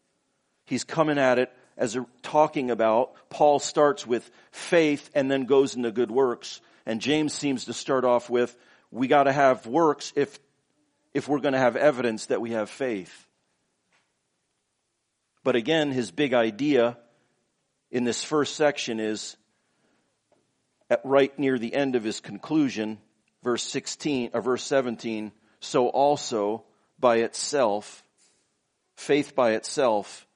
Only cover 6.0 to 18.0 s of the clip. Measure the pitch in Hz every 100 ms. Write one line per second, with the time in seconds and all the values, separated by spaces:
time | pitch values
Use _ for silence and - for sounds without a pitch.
6 | 113 120 135 117 - - _ _ - 113
7 | 113 151 151 - 143 127 - 117 - 135
8 | 127 123 - 120 120 - _ _ _ 104
9 | 127 147 139 139 135 120 113 135 165 139
10 | - - 135 - _ _ _ _ _ _
11 | _ 139 131 143 135 131 127 117 151 123
12 | 120 110 - 120 117 113 104 - 131 104
13 | 87 - _ _ _ _ _ _ _ _
14 | _ _ _ _ _ _ _ _ _ _
15 | _ _ _ _ 135 123 113 160 147 127
16 | 110 - 147 123 113 104 147 135 117 -
17 | _ _ _ _ _ _ _ _ _ 123